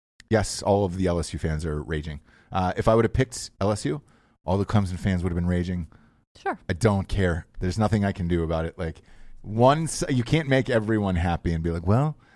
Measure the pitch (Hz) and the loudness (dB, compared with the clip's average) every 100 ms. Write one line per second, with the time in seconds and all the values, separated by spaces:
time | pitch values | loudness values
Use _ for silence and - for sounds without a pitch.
0 | _ _ _ 110 98 - - 101 101 90 | _ _ _ 0 0 -2 2 2 2 0
1 | 92 87 80 80 85 78 82 76 - 78 | 0 0 -2 -4 -2 -2 -2 -4 -4 -6
2 | 78 73 - _ _ 95 92 - - 113 | -6 -10 -16 _ _ -2 -2 0 4 4
3 | 110 - 131 - - - 98 101 - 151 | 4 2 -2 -4 -14 -4 -2 0 -4 -6
4 | - _ _ _ - 95 98 107 98 90 | -10 _ _ _ -2 -2 2 2 0 -2
5 | 101 92 90 85 87 90 87 90 82 - | -2 0 0 -2 0 0 0 -4 -6 -12
6 | _ _ _ _ 392 269 - 85 110 101 | _ _ _ _ -8 -8 -6 0 2 2
7 | 92 101 92 82 - - 92 90 107 107 | 0 0 2 0 -4 -6 -4 0 0 2
8 | 101 95 87 85 80 82 82 - 82 82 | 0 -2 0 0 0 -2 -4 -6 -8 -8
9 | - - - - - 107 123 147 165 - | -16 -20 -20 -16 -8 4 4 4 0 -4
10 | 170 131 117 156 151 135 123 120 104 110 | -2 0 2 0 2 0 2 0 2 0
11 | 101 90 90 85 87 82 82 85 85 110 | 2 0 0 0 -2 -2 -2 -2 2 2
12 | 151 151 _ | 2 -4 _